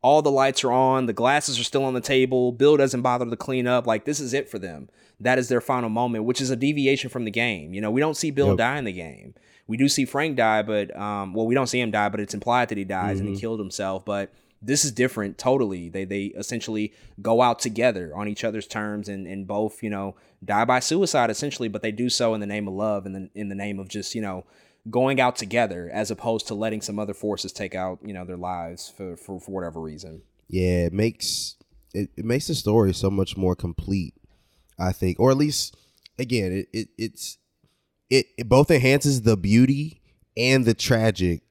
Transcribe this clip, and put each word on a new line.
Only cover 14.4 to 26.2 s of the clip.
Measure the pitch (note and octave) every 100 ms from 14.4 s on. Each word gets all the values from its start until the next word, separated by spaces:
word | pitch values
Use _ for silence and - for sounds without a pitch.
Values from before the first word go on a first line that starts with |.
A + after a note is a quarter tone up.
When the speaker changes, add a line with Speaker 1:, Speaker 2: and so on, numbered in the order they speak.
| _ _ G#2
Speaker 1:
this | C#3+ D3
is |
different, | A2 B2+ A#2 G2+ -
totally. | B2+ C3+ A2 F#2 E2+
They, | F#2+ F#2+
they | G2+ G2 -
essentially | G#2+ A#2 - G#2+ G#2 _ - -
go | G#2 A#2
out | B2 A2+
together | B2 G#2+ B2+ G2 E2+ D#2+
on | G#2
each | G#2
other's | A2+ G#2+ -
terms | G#2+ G#2+ G#2 G2+
and, | G2 F#2
and | G2 F#2+
both, | G2+ G#2+ -
you | A2
know, | G2+ G2 - _ _
die | - G#2 A#2
by | B2+
suicide, | - E3 F#3 D3 A#2
essentially, | A2 D3 - A2+
but | G2+
they | A2
do | G#2+ B2
so | - A#2+
in | A2
the | G2+
name | G#2 G2+
of |
love | F#2+ G#2+ G#2 G2
and |
then | F#2+ F#2 G2+
in | G#2
the | G2
name | G2+ G2
of | F#2+
just, | G#2+ G2 A#2
you |
know, | G#2 F#2 - _ _ _ -
going | A2+ C3 C3+
out | B2+ -
together | G2+ A2+ A2+ F2+ E2+
as | G#2 G#2+
opposed | G#2+